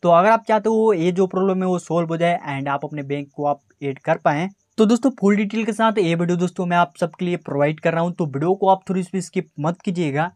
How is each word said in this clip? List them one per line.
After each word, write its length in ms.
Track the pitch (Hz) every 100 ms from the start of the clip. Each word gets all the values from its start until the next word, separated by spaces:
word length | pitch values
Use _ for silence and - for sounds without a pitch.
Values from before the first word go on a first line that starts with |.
तो 60 | 175
अगर 180 | 170 190
आप 140 | 226 220
चाहते 220 | 220 214
हो 240 | 220 220
ये 180 | 196 170
जो 160 | 180 185
प्रॉब्लम 360 | 185 196 185
है 40 | 185
वो 120 | 180
सॉल्व 300 | - 165 170
हो 80 | 165
जाए 220 | 170 175 156
and 180 | 139 139
आप 180 | 143 147
अपने 180 | 151 139
बैंक 240 | 143 143
को 120 | - 143
आप 160 | 143 _ _
ऐड 160 | 143 135
कर 180 | - 165
पाएं, 300 | 180 147 185 - _ -
तो 80 | 220
दोस्तों, 260 | 233 269
फुल 240 | 262 196 202
डिटेल 300 | 208 220 220
के 80 |
साथ 240 | 208 226 220
ये 160 | 170 170
वीडियो 220 | 170 175
दोस्तों 280 | 175 - 175
मैं 120 | 175
आप 160 | 175 -
सबके 260 | 170 - 180
लिए 120 | 175 -
प्रोवाइड 340 | 143 147 156
कर 140 | 170
रहा 100 | 165
हूँ, 100 | 170
तो 120 | 175 160
वीडियो 260 | 135 160
को 160 | 190 196
आप 200 | 190 -
थोड़ी 140 | 190
सी 180 | 180 190
स्किप 280 | 180 - 160 -
मत 220 | 147 175
कीजिएगा। 500 | - 175 160 139 170